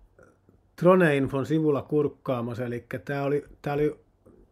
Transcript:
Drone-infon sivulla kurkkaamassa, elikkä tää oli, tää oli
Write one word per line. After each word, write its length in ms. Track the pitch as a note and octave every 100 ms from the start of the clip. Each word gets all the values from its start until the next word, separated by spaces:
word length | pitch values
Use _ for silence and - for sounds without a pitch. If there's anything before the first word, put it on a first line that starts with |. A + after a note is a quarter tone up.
| _ _ - _ _ _ _ -
Drone-infon 640 | E3+ F#3 E3+ C#3+ C3 C3+ A#2+
sivulla 360 | D#3+ D#3 C3+
kurkkaamassa, 840 | - D3+ C#3+ - - B2 A#2+ A#2 B2
elikkä 340 | A#2+ A#2+ B2+
tää 240 | - C#3+
oli, 220 | C#3 C#3+ - -
tää 120 | D3
oli 260 | C#3+ D3+ - _ _ _ - _